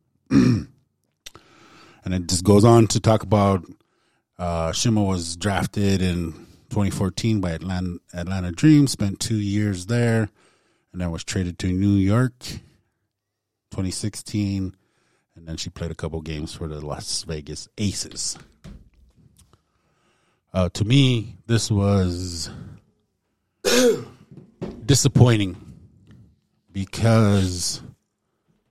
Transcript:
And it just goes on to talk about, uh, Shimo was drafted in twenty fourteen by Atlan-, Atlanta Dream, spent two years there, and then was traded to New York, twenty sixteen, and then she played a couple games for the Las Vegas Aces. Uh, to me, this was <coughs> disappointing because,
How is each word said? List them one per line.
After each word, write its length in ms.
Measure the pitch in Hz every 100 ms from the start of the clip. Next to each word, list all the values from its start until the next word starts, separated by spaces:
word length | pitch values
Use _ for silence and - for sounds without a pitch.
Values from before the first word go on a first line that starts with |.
| _ _ -
And 1800 | - 123 113 - _ _ _ _ _ - - _ _ - - - _ -
it 140 | 92 85
just 160 | 92
goes 200 | 90 101
on 220 | 120 117 110
to 120 | 110
talk 240 | 110 110
about, 400 | 95 104 101 95 82 - _ _ _ _ _ -
uh, 320 | 90 85 82
Shimo 380 | - 123 107 98
was 280 | 92 82 85
drafted 640 | 104 95 - - 101 98
in 440 | 92 87 82 80 - - _
twenty 200 | - 98
fourteen 500 | - 95 - 117 107
by 180 | 92 82
Atlan-, 400 | 92 92 92 87 -
Atlanta 400 | 87 87 95 90
Dream, 340 | 85 151 151 139
spent 320 | - 101 98
two 160 | -
years 520 | 110 101 104 104 92 90
there, 440 | 120 120 113 107 _ _ _ _ _ _
and 80 | 92
then 100 | 87
was 140 | 82
traded 340 | - 101 90 85
to 140 | 92
New 240 | 92 101 101
York, 500 | 95 110 127 - - - - _ _ _ _ _ _ _ _ _ _
twenty 180 | - 92
sixteen, 840 | - 110 - - 107 101 98 92 - _ _ _ _ _
and 140 | - 82
then 80 | 80
she 120 | -
played 220 | - 85
a 60 | 80
couple 240 | 80 82
games 340 | 80 78 78
for 140 | - 82
the 120 | 76
Las 440 | 73 69 - -
Vegas 440 | - 80 71 - - -
Aces. 640 | 101 - - - - - - _ - - _ _ _ _ _ _ _ _ _ _ _ _ _ _ _ _ _
Uh, 140 | 95 87
to 100 | -
me, 500 | 107 135 135 120 104 - -
this 240 | 117 -
was 800 | 104 101 101 92 87 90 85 - - - - _ _ _ _ _ _ _ _
<coughs> 40 | 196 240 247 190 113 - _ - - _ - - -
disappointing 680 | 139 135 - 120 110 98 87 - - - _ _ - - _ _ _ _
because, 1120 | 98 95 - 113 113 104 101 92 90 - - - - _ _ _ _ _ _ _